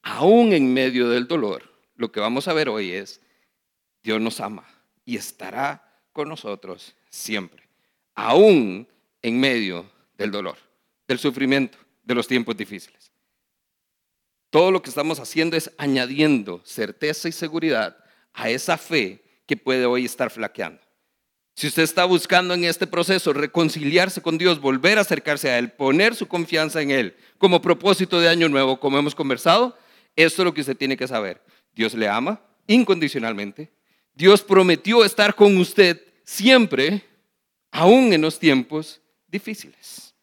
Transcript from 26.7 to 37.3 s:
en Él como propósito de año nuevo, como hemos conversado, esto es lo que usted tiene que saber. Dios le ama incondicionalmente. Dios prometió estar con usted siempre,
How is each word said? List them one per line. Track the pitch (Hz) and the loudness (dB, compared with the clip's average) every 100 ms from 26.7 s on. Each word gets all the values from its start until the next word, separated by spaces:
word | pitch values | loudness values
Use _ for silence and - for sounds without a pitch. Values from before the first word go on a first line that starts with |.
| 156 | -4
en | 143 | -2
Él | 135 104 _ _ _ | -2 -2 _ _ _
como | 196 175 | 4 4
propósito | 175 165 196 190 180 180 | 2 0 2 0 0 2
de | 170 | 4
año | 170 165 | 4 2
nuevo, | 139 135 131 | 2 2 0
como | 143 139 | 0 0
hemos | 147 143 | -2 -4
conversado, | 143 123 165 190 247 - _ _ _ - | -4 0 2 2 2 -6 _ _ _ 2
esto | 160 175 | 2 2
es | 180 | -2
lo | |
que | 151 | -2
usted | 135 127 | -8 -6
tiene | 135 135 | -6 -4
que | 127 | -4
saber. | 120 101 87 _ _ _ | -6 -6 -10 _ _ _
Dios | - 110 | -4 -4
le | 113 107 | -2 -2
ama | 107 143 220 _ _ - | -2 -4 -6 _ _ 2
incondicionalmente. | 233 220 180 147 139 113 101 101 101 156 _ _ _ _ | 2 4 0 0 -4 -6 -6 -10 -12 -20 _ _ _ _
Dios | - 180 202 | 2 6 6
prometió | 202 190 185 165 190 233 208 | 6 4 4 2 2 2 2
estar | - 208 - | 2 0 6
con | 208 190 | 6 6
usted | 175 - 185 170 _ _ | 2 4 4 2 _ _
siempre, | - - 208 262 214 131 143 202 _ _ _ | -14 0 6 6 4 0 -2 -2 _ _ _